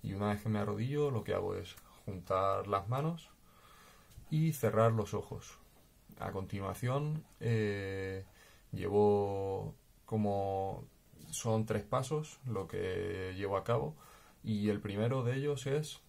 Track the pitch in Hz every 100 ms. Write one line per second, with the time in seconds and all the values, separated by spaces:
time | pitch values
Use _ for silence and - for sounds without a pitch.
0 | - 98 104 104 113 107 101 104 123 147
1 | 147 120 101 95 95 95 92 - - -
2 | - 95 87 95 98 98 98 98 95 127
3 | 156 170 - - - - - - - -
4 | - - - 156 160 156 110 104 113 113
5 | 101 101 - - - - - - - -
6 | - - 95 98 98 101 95 98 123 135
7 | 151 156 - - 117 113 104 101 98 98
8 | 95 95 92 - - - - 98 95 101
9 | 104 104 101 98 98 95 104 - - -
10 | - 110 104 101 98 98 98 98 - -
11 | - - - - 120 110 110 110 - 127
12 | 131 156 156 - 127 101 95 95 92 92
13 | 92 92 92 92 98 98 95 120 147 156
14 | - - - - - 107 104 101 107 101
15 | 117 135 120 135 147 139 135 143 151 -